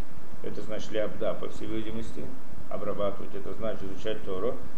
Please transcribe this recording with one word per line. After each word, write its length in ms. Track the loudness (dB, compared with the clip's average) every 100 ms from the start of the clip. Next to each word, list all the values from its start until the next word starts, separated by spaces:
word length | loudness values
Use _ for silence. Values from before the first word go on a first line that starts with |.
| 0 0 0 0
это 180 | 0 0
значит 300 | 0 0 0
для 140 | 0 0
Абда, 260 | 0 0
по 160 | 0 0
всей 180 | 0 0
видимости, 560 | 0 0 0 0 0 0 0 0 0 0
обрабатывать, 680 | 0 0 0 0 0 0
это 200 | 0 0
значит 280 | 0 0 0
изучать 380 | 0 0 0 0
Тору, 300 | 0 0 0 0 0